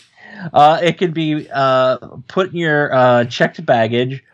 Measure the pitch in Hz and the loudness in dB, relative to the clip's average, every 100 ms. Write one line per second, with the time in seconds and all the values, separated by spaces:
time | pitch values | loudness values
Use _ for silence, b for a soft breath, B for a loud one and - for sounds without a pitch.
0 | B B B 208 175 139 147 165 170 165 | B B B -16 -2 4 4 4 -2 -2
1 | 180 160 156 151 - 139 135 131 131 123 | -4 -2 -4 -4 -6 -2 0 2 0 -2
2 | - - - 190 185 170 165 147 147 131 | -8 -20 -8 -4 -4 -4 -2 0 0 2
3 | 127 120 117 - 165 - 156 120 113 120 | 4 2 0 -2 -2 -2 -2 0 2 0
4 | 127 135 B | -2 -6 B